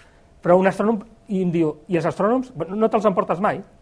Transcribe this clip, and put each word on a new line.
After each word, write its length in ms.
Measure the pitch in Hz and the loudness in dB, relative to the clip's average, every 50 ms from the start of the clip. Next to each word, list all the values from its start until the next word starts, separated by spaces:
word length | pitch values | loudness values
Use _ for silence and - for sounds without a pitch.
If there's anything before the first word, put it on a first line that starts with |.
| - - _ _ _ _ _ - - | -20 -20 _ _ _ _ _ -6 2
Però 140 | 175 175 185 | 4 4 4
un 80 | 190 190 | 4 2
astrònom, 300 | 185 - 202 214 233 196 - - - - _ - 208 | 0 0 0 0 0 -2 -4 -10 -20 -20 _ -6 -4
i 80 | 190 | -2
em 140 | 190 180 160 | 0 0 0
diu, 160 | 170 160 156 147 - - - | 0 0 0 -2 -6 -6 -4
«I 80 | 190 | -2
els 140 | 165 156 170 | -2 0 -2
astrònoms? 420 | - - 190 208 240 262 254 - - 147 160 170 | -2 0 0 0 0 0 -2 -6 -8 -10 -10 -8
No 220 | 190 214 220 220 - | -2 -2 0 0 0
te'ls 160 | 220 190 214 | 0 0 0
emportes 320 | 185 214 190 - 185 160 | 0 0 0 -2 -2 -2
mai? 220 | 202 202 143 135 202 - - - | -2 -2 -2 -4 -8 -14 -20 -20